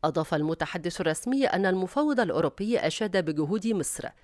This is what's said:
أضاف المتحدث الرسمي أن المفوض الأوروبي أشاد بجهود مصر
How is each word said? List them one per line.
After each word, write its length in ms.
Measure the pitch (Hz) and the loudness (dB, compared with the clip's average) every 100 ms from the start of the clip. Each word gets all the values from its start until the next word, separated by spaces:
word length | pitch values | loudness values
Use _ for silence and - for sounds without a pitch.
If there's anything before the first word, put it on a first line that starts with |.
أضاف 300 | 156 160 160 | 0 0 0
المتحدث 640 | 156 156 160 156 180 165 170 | 0 0 -2 -4 -4 -6 -2
الرسمي 460 | 170 156 - 269 269 | -2 0 0 2 2
أن 200 | 185 190 | 2 2
المفوض 540 | 190 185 - 302 269 | 2 0 0 2 2
الأوروبي 580 | 202 151 156 - 208 233 | 2 2 0 0 0 0
أشاد 460 | 156 - 214 185 | 0 -2 0 0
بجهود 420 | 165 151 151 214 214 | 0 0 0 0 0
مصر 420 | 208 151 - - - | 0 -2 -4 -8 -12